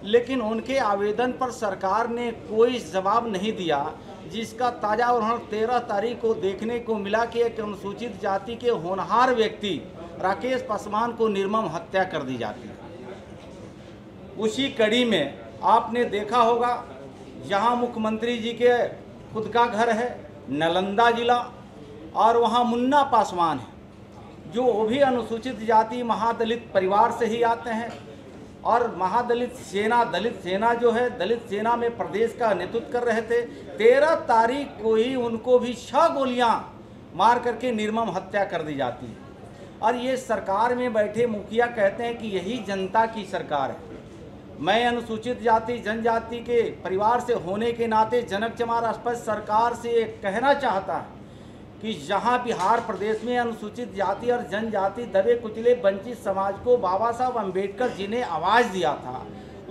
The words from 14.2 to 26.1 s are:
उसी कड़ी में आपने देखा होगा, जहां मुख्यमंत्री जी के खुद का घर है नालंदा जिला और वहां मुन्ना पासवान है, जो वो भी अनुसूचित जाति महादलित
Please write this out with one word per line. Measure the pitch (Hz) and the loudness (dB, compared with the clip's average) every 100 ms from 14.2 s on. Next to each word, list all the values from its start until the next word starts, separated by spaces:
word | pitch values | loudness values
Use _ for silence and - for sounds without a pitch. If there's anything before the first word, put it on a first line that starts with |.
| - - | -16 -4
उसी | 220 233 269 | -2 0 -2
कड़ी | - 214 240 240 | 2 4 4 4
में | 185 139 - - - | 2 0 -6 -16 -2
आपने | 180 226 214 240 214 | 4 4 4 -2 0
देखा | 196 208 247 | -2 -2 4
होगा, | 226 233 240 240 - - - - - - | 4 4 2 -2 -6 -14 -16 -18 -18 -14
जहां | 131 196 226 240 | -2 2 2 2
मुख्यमंत्री | 240 226 220 220 233 240 | 0 -2 -2 -2 -2 -2
जी | 220 | -4
के | 233 240 240 196 - - - - | 2 4 4 2 -4 -16 -18 -10
खुद | 220 202 | -8 -2
का | 233 240 | 2 2
घर | 208 233 | 2 2
है | 214 247 - - - - | 2 -2 -6 -14 -16 -6
नालंदा | 139 165 175 196 202 233 | 0 2 2 0 4 4
जिला | 226 240 240 240 - - - - - - - | 4 2 2 0 -12 -20 -18 -18 -16 -8 4
और | 214 233 | 4 6
वहां | 226 240 | 4 4
मुन्ना | 233 240 254 294 | 2 2 4 4
पासवान | 269 233 196 180 165 139 | 6 4 2 2 0 0
है, | 113 - - - - - - - - | -6 -18 -20 -20 -20 -20 -20 -18 -8
जो | 202 | 0
वो | 247 208 220 | 2 2 2
भी | 262 | 4
अनुसूचित | 277 247 220 226 247 208 | 4 2 -2 -6 -6 -6
जाति | 220 220 226 247 | 4 4 4 0
महादलित | 240 | -2